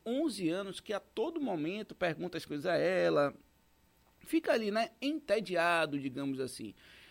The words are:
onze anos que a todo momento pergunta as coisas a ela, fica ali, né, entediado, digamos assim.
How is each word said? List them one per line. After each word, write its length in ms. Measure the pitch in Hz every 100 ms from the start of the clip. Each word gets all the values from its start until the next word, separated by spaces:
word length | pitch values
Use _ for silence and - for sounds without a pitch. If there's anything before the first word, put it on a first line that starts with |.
onze 440 | - 254 320 202 170
anos 320 | 175 196 180
que 140 | -
a 60 | 202
todo 380 | - - 262 330
momento 560 | 269 180 151 196 214
pergunta 440 | - 175 151 175 160
as 80 | -
coisas 180 | 151
a 120 | 143 165
ela, 580 | 160 185 175 156 143 - - _ _ _ _ _ _ _
fica 320 | - 320 320
ali, 180 | 269 214
né, 200 | 214 226 -
entediado, 1000 | 269 311 - 208 185 175 170 170 156 143
digamos 420 | 135 127 139 131
assim. 340 | 131 - 107 - - - -